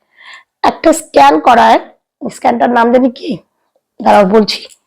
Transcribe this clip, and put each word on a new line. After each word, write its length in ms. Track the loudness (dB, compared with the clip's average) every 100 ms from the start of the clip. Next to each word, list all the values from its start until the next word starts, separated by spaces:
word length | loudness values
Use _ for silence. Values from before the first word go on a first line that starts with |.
| _ _ -20 -20 _ _
একটা 300 | -6 -2 -2
স্ক্যান 480 | -2 -2 2 2 2
করায়, 380 | 2 2 2 0 -2 _ _ _ -16
স্ক্যানটার 400 | -6 -4 -2 -2
নাম 220 | 0 0
জানি 180 | 0 -2
কি, 280 | -4 -10 -12 -14 _ _ _ _ _
দাঁড়াও 220 | 0 2
বলছি, 420 | 2 2 0 -6 -14 _